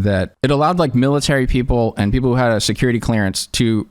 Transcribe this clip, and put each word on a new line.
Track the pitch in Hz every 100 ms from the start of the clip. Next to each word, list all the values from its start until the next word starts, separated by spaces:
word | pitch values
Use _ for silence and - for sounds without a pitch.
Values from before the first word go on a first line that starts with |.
that | 101 95 90 -
it | 131
allowed, | 143 156 180
like, | 147 120
military | 135 143 147 139 127
people | 127 123 120 113 -
and | 101
people | 127 127
who | 123
had | 120
a | 104
security | - 104 131 117
clearance | - 113 95 - -
to, | - 117 110 -